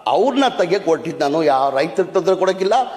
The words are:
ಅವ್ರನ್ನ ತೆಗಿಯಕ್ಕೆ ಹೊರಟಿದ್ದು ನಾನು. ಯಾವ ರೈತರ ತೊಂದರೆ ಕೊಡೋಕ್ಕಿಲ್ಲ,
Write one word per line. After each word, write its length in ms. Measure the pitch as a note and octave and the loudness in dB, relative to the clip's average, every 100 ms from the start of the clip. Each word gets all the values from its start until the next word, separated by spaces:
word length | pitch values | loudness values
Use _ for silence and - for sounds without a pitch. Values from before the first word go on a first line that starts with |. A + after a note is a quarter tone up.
| - | -2
ಅವ್ರನ್ನ 360 | D3 B3+ C4 C4 | 0 2 2 0
ತೆಗಿಯಕ್ಕೆ 420 | - F3+ G3 E3+ | 0 0 0 0
ಹೊರಟಿದ್ದು 300 | D#3+ E3 D#3+ | -2 -2 -4
ನಾನು. 240 | C#3+ D#3 | -2 0
ಯಾವ 340 | D3+ C3+ C#3 C3+ | 2 2 2 0
ರೈತರ 260 | D3+ F#3 | -2 -2
ತೊಂದರೆ 320 | F3 F#3+ E3+ F#3 | -2 0 0 0
ಕೊಡೋಕ್ಕಿಲ್ಲ, 380 | F#3 F#3 F#3+ A#3+ B3 | 0 0 0 0 -2